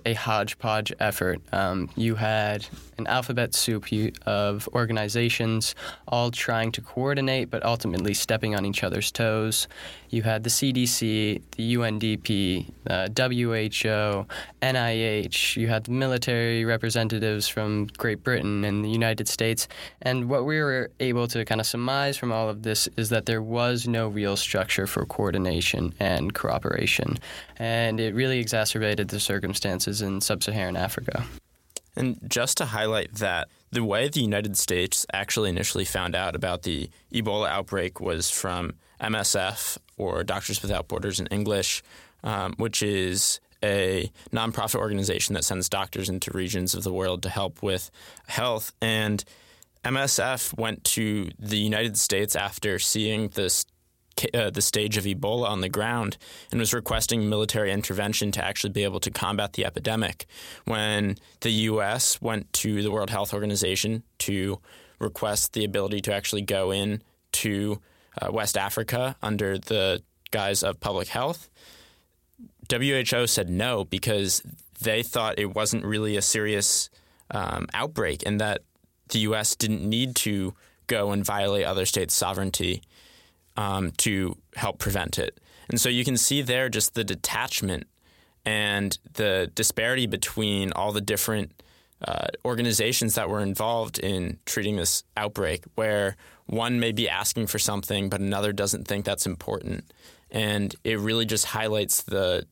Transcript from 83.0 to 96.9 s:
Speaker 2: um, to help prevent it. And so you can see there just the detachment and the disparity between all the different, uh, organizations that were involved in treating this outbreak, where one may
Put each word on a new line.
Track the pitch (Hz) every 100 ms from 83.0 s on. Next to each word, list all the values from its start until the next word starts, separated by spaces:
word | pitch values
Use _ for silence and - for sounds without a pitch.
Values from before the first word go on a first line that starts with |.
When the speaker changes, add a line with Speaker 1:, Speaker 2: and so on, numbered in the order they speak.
| - - - _ _ -
Speaker 2:
um, | 101 98 90 78
to | - 98 92 - _ -
help | 104 -
prevent | 104 98 85 -
it. | 58 - - - -
And | 117
so | 127
you | 123
can | 123 123
see | - 143
there | 127 127 131
just | 110 -
the | -
detachment | 104 - - 107 127 - 98 85 - _ _ _ _ _ -
and | 107 104 101 101 - -
the | - 107 95 90 -
disparity | 110 - 113 127 110
between | 107 - - 107 101 95
all | - 101
the | 104
different, | 101 104 - 107 - - - - _ _ -
uh, | - - -
organizations | - 117 120 104 110 123 117 117
that | 92
were | 104
involved | 101 98 110 117 110 -
in | 95 95 90 - -
treating | - 104 104
this | 85 - - -
outbreak, | 104 104 95 82 - -
where | 110 104 98 95 - - -
one | 110 117 123
may | 117